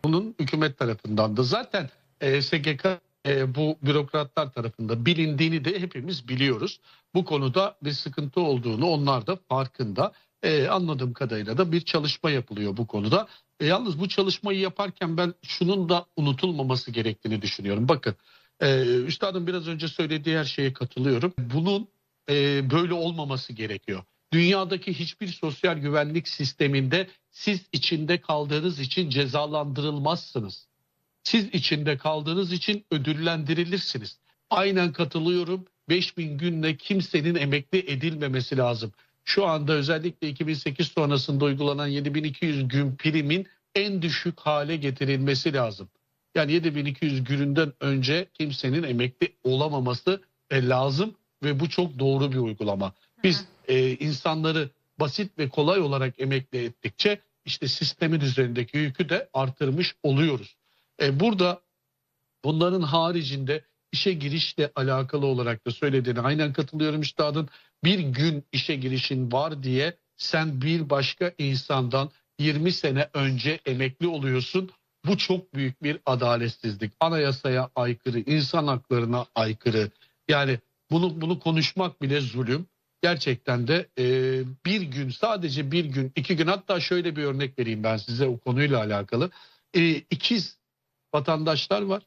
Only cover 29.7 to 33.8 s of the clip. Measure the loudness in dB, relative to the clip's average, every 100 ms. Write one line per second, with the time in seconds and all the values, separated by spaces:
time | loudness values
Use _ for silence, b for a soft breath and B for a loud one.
29.7 | -4 -4 -2 -2 -2 -4 -6 -6 -12 _
30.7 | _ _ _ _ _ 0 2 2 -2 0
31.7 | 0 -2 -2 -2 -2 -2 -2 -2 -2 -2
32.7 | -4 _ -2 0 0 0 -2 0 0 0
33.7 | -2